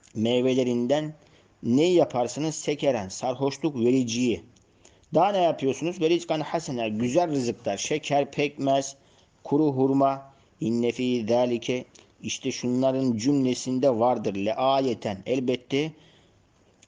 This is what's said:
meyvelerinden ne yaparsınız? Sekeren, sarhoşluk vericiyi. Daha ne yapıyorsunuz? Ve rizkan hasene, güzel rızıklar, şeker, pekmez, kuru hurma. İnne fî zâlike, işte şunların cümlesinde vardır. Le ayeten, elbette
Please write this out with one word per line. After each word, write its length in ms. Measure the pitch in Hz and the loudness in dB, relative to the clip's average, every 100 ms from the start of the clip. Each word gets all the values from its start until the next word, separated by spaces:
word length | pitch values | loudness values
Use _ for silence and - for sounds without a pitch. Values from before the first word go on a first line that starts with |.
| _ | _
meyvelerinden 1000 | - 113 123 127 127 123 120 120 143 156 156 _ _ _ _ | -2 0 2 2 2 2 0 0 0 -2 -10 _ _ _ _
ne 220 | - 127 | 0 4
yaparsınız? 680 | 170 175 147 123 120 - 156 | 6 4 4 0 -2 -4 -6
Sekeren, 540 | 156 - 147 143 117 95 | -4 -4 0 0 0 -2
sarhoşluk 680 | - 123 123 139 139 160 139 | -6 -6 -2 -4 -2 -4 0
vericiyi. 680 | 117 131 120 117 123 98 - _ _ _ - _ _ | 2 2 0 0 0 -2 -6 _ _ _ -20 _ _
Daha 180 | 151 190 | 2 2
ne 100 | 196 | 4
yapıyorsunuz? 580 | 170 147 135 120 160 - | 2 2 -2 -2 -4 -2
Ve 100 | 156 | 0
rizkan 300 | 170 - 156 | 0 0 -4
hasene, 480 | 143 170 156 123 113 | -4 -4 -4 -4 -4
güzel 420 | 107 123 147 175 | -2 0 0 0
rızıklar, 460 | 143 117 110 - 98 | 0 -2 -4 -4 -4
şeker, 540 | - 151 - 143 139 | -4 -4 0 0 0
pekmez, 680 | - 147 143 135 135 135 - _ _ _ _ | -2 -4 -2 0 0 -2 -10 _ _ _ _
kuru 280 | - 143 156 | -2 2 2
hurma. 600 | 131 135 139 135 135 - - _ - | 2 2 4 2 0 -10 -20 _ -6
İnne 320 | 110 117 117 | -2 0 0
fî 340 | 117 127 123 107 | 0 0 0 2
zâlike, 560 | 120 123 120 127 127 123 - _ _ | 2 2 0 -2 -6 -6 -20 _ _
işte 300 | 113 - 131 | -10 -6 -6
şunların 640 | - 123 127 131 131 131 110 | -4 -2 0 0 2 0 0
cümlesinde 840 | 123 143 127 120 131 127 139 113 | 2 2 2 -2 -4 0 2 4
vardır. 360 | 123 120 107 | 2 0 -2
Le 200 | 98 101 | -2 -2
ayeten, 680 | 120 131 135 135 110 113 98 92 | 0 2 2 0 -2 -4 -6 -2
elbette 680 | 131 123 101 - 135 156 - - _ _ _ _ _ _ _ | -2 0 -4 -2 -2 -2 -6 -20 _ _ _ _ _ _ _